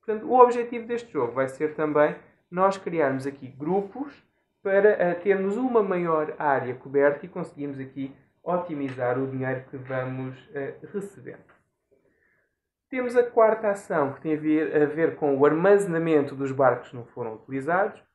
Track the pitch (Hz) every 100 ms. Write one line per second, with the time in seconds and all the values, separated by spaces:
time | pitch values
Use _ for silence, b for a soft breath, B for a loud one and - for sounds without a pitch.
0 | - 214 - 247 247 240 233 240 220 233
1 | - 151 117 120 135 - 151 151 156 151
2 | 151 - b b _ 175 190 - - 170
3 | 143 131 135 139 127 131 151 190 196 254
4 | 285 - _ _ _ _ 202 196 208 -
5 | 175 175 202 196 190 208 254 233 196 180
6 | 175 160 151 - 151 135 123 120 143 139
7 | 143 143 175 185 170 - 143 135 131 139
8 | 135 b b _ - 180 175 151 135 123
9 | 123 131 135 131 131 131 - 135 127 131
10 | 131 131 131 127 - 143 139 - 156 202
11 | 196 - 120 - _ _ _ _ _ _
12 | _ _ _ _ _ _ _ _ _ 262
13 | 247 247 240 240 220 220 220 196 - 170
14 | 135 131 160 151 151 156 147 156 147 151
15 | 160 - 147 135 147 156 185 202 196 165
16 | 165 156 135 139 139 131 131 120 - 127
17 | 117 - 113 110 - 135 135 175 214 -
18 | _